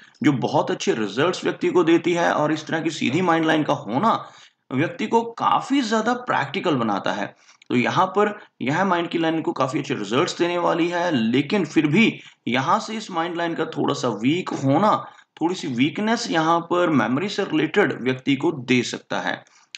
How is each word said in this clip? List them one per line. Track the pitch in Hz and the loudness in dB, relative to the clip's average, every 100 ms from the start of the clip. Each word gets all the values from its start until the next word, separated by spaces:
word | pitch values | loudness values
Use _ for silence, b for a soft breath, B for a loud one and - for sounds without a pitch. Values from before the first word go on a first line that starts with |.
| B B | B B
जो | 139 | 0
बहुत | 131 117 143 180 | 2 2 0 0
अच्छे | 180 - | -2 -2
रिजल्ट्स | 117 104 104 165 175 | -2 -2 0 0 0
व्यक्ति | - - - | -4 -2 2
को | 160 | 4
देती | 165 165 170 | 4 4 4
है | 175 175 | 2 2
और | - 151 | 2 0
इस | 156 - | -2 -4
तरह | 160 | -4
की | 156 | -4
सीधी | 147 117 147 | -2 0 0
माइंड | 180 165 160 | 2 2 2
लाइन | 156 | 2
का | 151 | 0
होना | 139 107 123 220 165 B B B B - | -2 -2 0 2 0 B B B B -6
व्यक्ति | 127 170 170 214 | -2 -2 -2 0
को | 233 | 0
काफ़ी | 233 - 110 127 - 277 | 0 -2 0 0 2 0
ज़्यादा | 220 220 214 | 2 0 0
प्रैक्टिकल | 247 - - 143 190 175 139 | -2 -2 -2 -2 -2 0 0
बनाता | 113 98 101 | 0 0 -2
है। | 98 98 - b b b | -4 -6 -10 b b b
तो | 123 | 0
यहाँ | 117 127 190 | 2 2 2
पर | 202 214 - B - | 2 0 -2 B -8
यह | 120 160 196 | -2 0 0
माइंड | 175 170 | 0 -2
की | 170 | -2
लाइन | 165 160 | 0 0
को | 156 | -2
काफ़ी | 165 135 156 | -2 -2 -2
अच्छे | 147 | -4
रिजल्ट्स | 113 98 123 180 - | -4 -2 0 0 0
देने | 175 175 | -2 0
वाली | 170 170 170 | 0 0 0
है, | 175 175 | 0 0
लेकिन | 143 113 131 143 202 147 | 0 2 0 0 0 0
फिर | 160 151 | 2 2
भी | 170 208 - B B - | 4 4 0 B B -4
यहाँ | 123 147 208 | -2 0 0
से | 220 | -2
इस | 220 - | -10 -6
माइंड | 170 170 170 | -4 -4 -4
लाइन | 170 | -4
का | 160 160 | -4 -4
थोड़ा-सा | - 139 135 127 | -2 -2 0 -2
वीक | 104 123 170 - | -2 0 0 -2
होना, | 170 135 151 208 135 B B B - | -2 2 4 4 2 B B B -4
थोड़ी-सी | 160 185 165 | -4 -2 -4
वीकनेस | 117 147 170 214 233 196 | 0 0 0 0 0 0
यहाँ | 170 160 170 | 0 2 0
पर | 165 175 175 | 0 0 2
मेमोरी | 143 110 131 196 | 2 2 0 -2
से | 196 | -4
रिलेटेड | 196 156 151 202 156 - | -2 0 0 2 2 0
व्यक्ति | 123 131 - 135 | -4 -2 0 0
को | 160 | 0
दे | 156 123 127 | -2 0 2
सकता | 110 101 - 101 | 0 -6 -6 -4
है। | 92 - - b b | -4 -6 -10 b b